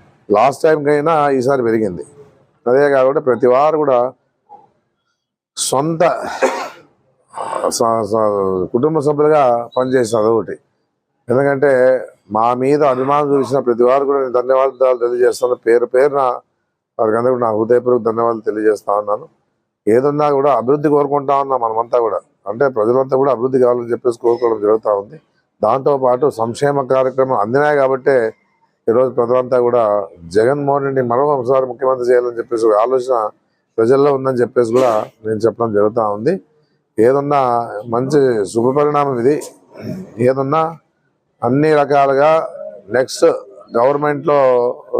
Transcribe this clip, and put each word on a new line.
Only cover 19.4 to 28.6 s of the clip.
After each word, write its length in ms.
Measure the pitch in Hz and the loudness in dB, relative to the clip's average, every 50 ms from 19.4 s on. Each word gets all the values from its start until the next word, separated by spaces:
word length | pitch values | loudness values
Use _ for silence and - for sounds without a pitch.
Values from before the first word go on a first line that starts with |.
| _ _ _ _ _ _ _ _ _ | _ _ _ _ _ _ _ _ _
ఏదున్నా 420 | 104 110 127 135 147 143 151 147 147 | 0 2 2 2 0 0 0 0 0
కూడా 240 | 143 135 143 147 131 | 0 2 2 2 2
అభివృద్ధి 320 | 110 113 127 147 147 151 151 | 2 0 0 0 0 0 2
కోరుకుంటా 520 | 147 147 143 135 143 143 135 139 139 139 | 2 2 2 0 -2 -2 0 0 0 0
ఉన్నాం 200 | 139 135 131 123 | 0 0 -2 -2
మనమంతా 380 | 117 113 110 113 120 117 131 120 | -2 -2 -2 -2 -2 0 0 0
కూడా. 200 | 117 107 92 87 - _ _ _ - | 0 0 -2 -6 -8 _ _ _ -12
అంటే 200 | 98 107 120 143 | -8 -4 -2 -2
ప్రజలంతా 500 | 131 127 110 104 117 123 135 135 135 - | 0 0 0 0 2 2 0 0 0 0
కూడా 140 | 131 139 143 | 0 0 0
అభివృద్ధి 280 | 123 110 123 131 131 127 | 0 0 -2 -2 0 2
కావాలని 320 | 127 120 123 120 120 117 | 2 2 2 0 -4 -6
చెప్పేసి 280 | 117 117 - 123 117 - | -6 -4 -2 -4 -4 -2
కోరుకోవడం 420 | - 117 120 117 123 117 110 104 | 0 -2 0 0 0 -2 -2 0
జరుగుతూ 380 | 104 104 110 110 - 110 104 101 | 0 0 0 0 0 -2 -2 -2
ఉంది. 220 | 101 120 156 160 _ _ _ _ _ _ _ _ 107 | -4 -8 -16 -20 _ _ _ _ _ _ _ _ -2
దాంతోపాటు 640 | 107 123 135 131 151 143 131 131 123 123 127 151 135 | -2 0 0 0 0 0 0 0 0 0 0 0 -2
సంక్షేమ 520 | - 110 113 117 110 - 143 143 143 139 | -2 -2 -4 -6 -4 -2 -2 -2 0 -2
కార్యక్రమం 560 | 135 123 131 131 131 131 120 127 131 131 127 104 | -2 0 0 0 0 0 0 -2 -2 0 0 -2
అందినాయి 380 | 104 110 127 143 147 151 147 | -2 0 0 0 2 2 2
కాబట్టే 560 | 139 135 131 135 127 127 143 135 123 113 110 - _ _ _ _ _ | 2 2 0 0 0 0 2 2 2 0 -2 -4 _ _ _ _ _